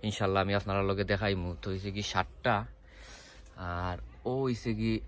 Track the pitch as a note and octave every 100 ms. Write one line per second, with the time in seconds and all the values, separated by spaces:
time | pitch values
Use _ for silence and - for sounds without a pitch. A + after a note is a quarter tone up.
0 | G#2+ G#2 G2 G2 F#2+ G2+ G2 G2 G2 G2
1 | G2+ G2+ G#2 G2 F2 F2 - F#2+ G2+ G2+
2 | G2+ F#2+ F#2 - B2+ G#2+ A#2 - - -
3 | - - - - - - F2+ F2 F2+ F2
4 | - - - B2+ C3+ A#2 B2 G#2+ A2+ A2+